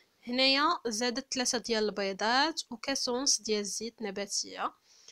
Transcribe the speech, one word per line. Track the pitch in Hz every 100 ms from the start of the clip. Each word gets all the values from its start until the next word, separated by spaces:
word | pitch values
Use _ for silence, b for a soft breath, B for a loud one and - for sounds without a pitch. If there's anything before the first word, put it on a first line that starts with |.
| b _ -
هنايا | 247 269 269 302 339 240
زادت | 214 247 233 -
ثلاثة | 254 247 240
ديال | - 220
البيضات | 208 196 196 196 214 254 302 320 -
وكاس | 233 - 269 -
ونص | 247 277 -
ديال | 220 214
الزيت | 202 - 220 -
نباتيه. | 208 196 208 - 196 185 208 B B B B